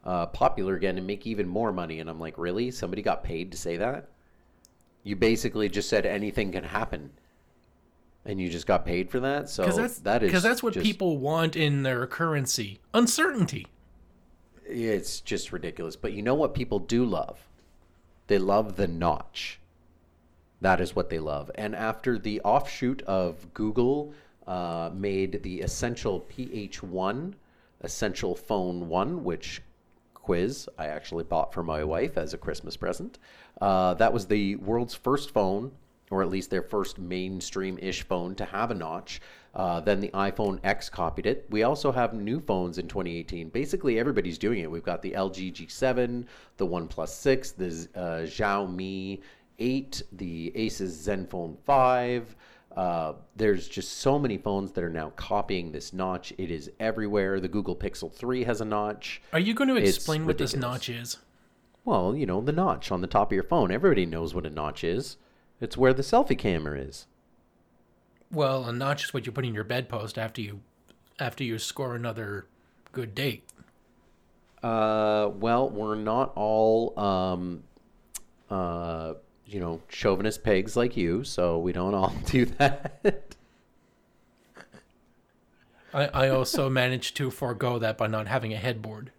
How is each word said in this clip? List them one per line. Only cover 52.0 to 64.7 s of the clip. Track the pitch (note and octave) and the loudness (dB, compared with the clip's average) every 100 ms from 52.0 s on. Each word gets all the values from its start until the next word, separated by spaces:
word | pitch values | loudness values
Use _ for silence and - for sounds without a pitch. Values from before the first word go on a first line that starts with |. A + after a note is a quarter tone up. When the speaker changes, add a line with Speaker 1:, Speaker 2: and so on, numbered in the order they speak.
| B2 B2 A#2 - - - - - | 2 -2 -4 -14 -20 -20 -12 -2
Speaker 1:
Uh, | F#2 E2+ D#2 D2+ - - | 0 0 -2 -6 -12 0
there's | A2 F#2+ - | 4 4 0
just | - F#2 - | -8 -8 -2
so | C#3 C#3+ | 2 4
many | C3+ G2 | 2 -2
phones | - G2 G2 | -2 -2 -2
that | - | -4
are | E2+ | -4
now | E2 D#2 - | -4 -6 -8
copying | - G2+ - G#2 E2+ | -2 0 0 -2 -4
this | D2+ - | -8 -8
notch. | F#2 F#2 F#2 - - | -4 -2 -4 -6 -8
It | F2+ | -6
is | D#2+ C#2+ - | -6 -8 -4
everywhere. | A2 G#2+ G#2 G#2 F#2+ G2 | -2 -2 0 2 2 2
The | F#2 | 0
Google | G#2 G2 | -2 -2
Pixel | F2 G2+ - E2 | -2 -4 -6 -10
three | - A#2+ B2+ | -6 -2 0
has | A#2+ A2 | 0 0
a | G#2+ | 0
notch. | G#2 G#2 G#2 - - - | 0 -2 -4 -8 -12 -2
Speaker 2:
Are | D#3+ | 0
you | G3 | 2
gonna | A3 C4+ B3+ | 2 4 6
Speaker 1:
It's | G3 - | 4 4
Speaker 2:
explain | - D#3 D#3+ | 2 0 2
what | F3+ | 2
this | C#3+ | 0
Speaker 1:
ridiculous. | C#3 B2 | 0 -2
Speaker 2:
notch | B2 - | -4 -6
is? | A#2 A#2+ - _ _ _ _ _ _ - | -8 -8 -12 _ _ _ _ _ _ 2
Speaker 1:
Well, | C3 F2+ C3+ | 2 4 2
you | A#2+ | 0
know, | F#2 | 0
the | B2+ | 0
notch | D3+ F#3 F2 - | 2 2 0 -2
on | F2+ | -2
the | F#2 | 2
top | G#2+ G2+ | 4 4
of | |
your | G2 | 2
phone. | - E3+ G2 | 2 4 4
Everybody | G2+ F#3+ A#2+ F2 | 4 4 6 4
knows | E2 E2 E2+ | 0 -2 -4
what | D#2 | -4
a | |
notch | D2+ D2+ | -4 -4